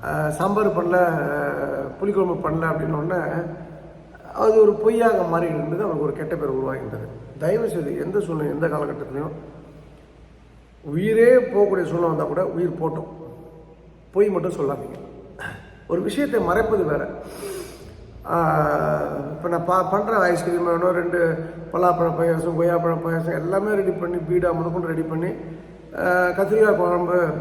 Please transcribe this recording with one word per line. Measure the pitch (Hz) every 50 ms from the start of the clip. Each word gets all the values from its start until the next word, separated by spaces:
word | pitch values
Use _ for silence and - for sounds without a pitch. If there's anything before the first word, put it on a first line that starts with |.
| -
ஆ, | - 156 156 156 156
சாம்பார் | 156 - 180 196 202 214 214 196 - 180
பண்ணல, | 170 175 175
ஆ, | 180 180 170 160 160 143 143 147 147 143 143 143 143 139 143 143 139 139 135 131 -
புளிக்குழம்பு | 190 202 196 190 185 180 170 - -
பண்ணல | 160 156 160 165 160 151
அப்படின்ன | - - -
உடனே, | - 147 147 170 185 180 156 151 - 165 170 175 - - - - - - - - - - - - - - - - -
அது | - 214 220 220 220
ஒரு | 214 202 202
பொய்யாக | - 214 220 233 233 226 - 185 190
மாறிடுன்றது | 180 165 165 170 170 165 151 147 151 156 160 180
அவருக்கு | 214 196 165 147
ஒரு | 147 151 -
கெட்ட | - 156 156 170
பேர் | - 147 139
உருவாகின்றது. | 131 131 131 131 131 131 - 110 107 127 113 110 - - - - - 131
தயவு | 143 160 190 226 233 214
செய்து | - 170 151 143 139 139
எந்த | 143 170 190 208
சூழ்நிலை, | 196 170 165 156 151 143
எந்த | 143 147 160 165
காலகட்டத்திலையும் | 147 151 147 139 - 143 139 117 131 139 147 170 - - - - - - - - - - - - - - - - - - - - - - - - - - - - - - -
உயிரே | 151 143 165 190 214 220 226 233 240 254
போகக்கூடிய | 254 240 - - 202 202 196 190 185 170
சூழ்நிலை | 160 170 170 175 165
வந்தா | 156 151 151
கூட, | 147 143 165 185
உயிர் | - - 165 175 165 - -
போட்டும், | 160 156 - - - - - - - - - - - - - - - - - - - - - - - - -
பொய் | 185 208 208
மட்டும் | 190 175 160 185
சொல்லாதீங்க. | 170 - 143 139 143 139 - - - - - - - - - - - - - - - - - - - - - -
ஒரு | 165 175
விஷயத்தை | - 208 - - 285 - - 226
மறைப்பது | - 165 175 208 226 214 220 202 175
வேற. | 151 143 - - - - - - - - - - 202 190 - - - - - - - - - - - - - - -
ஆ, | 160 170 170 156 156 156 151 147 147 151 156 156 151 151 147 147 147 143 139 143
இப்ப | 156 - 165 175
நான் | 170 165 165
ப-, | 180 180 185 180 -
பண்றேன் | 190 202 208 220 233 208
ஐஸ்கிரீம், | 185 175 175 160 - 175 175 175 175 170 170
இன்னும் | 170 175 180
ரெண்டு | 180 175 170 175 170 175 170 165 160 160 165 - - - 165 - -
பலாப்பழ | 175 180 180 175 165 170 170 160 151
பாயாசம், | 165 170 165 160 156 170 165 156
கொய்யாப்பழ | 170 175 175 165 170 170 165 160 170
பாயாசம், | 170 165 165 165 170 165 156
எல்லாமே | 156 175 190 196 202 214 208
ரெடி | 196 190 185
பண்ணி, | 180 - 175 170 175
பீடா | 175 165 156 180 175 170 175
முதற்கொண்டு | 165 160 160 165 160 180 170 165
ரெடி | 160 160
பண்ணி, | 156 160 160 160 165 185 - - - - - - - - - - - - - -
ஆ, | 175 185 180 180 180 180
கத்திரிக்காய் | 170 190 196 196 208 220 214 208 196
குழம்பு | - 180 175 175 175 175 175 180 180 170 156 - 160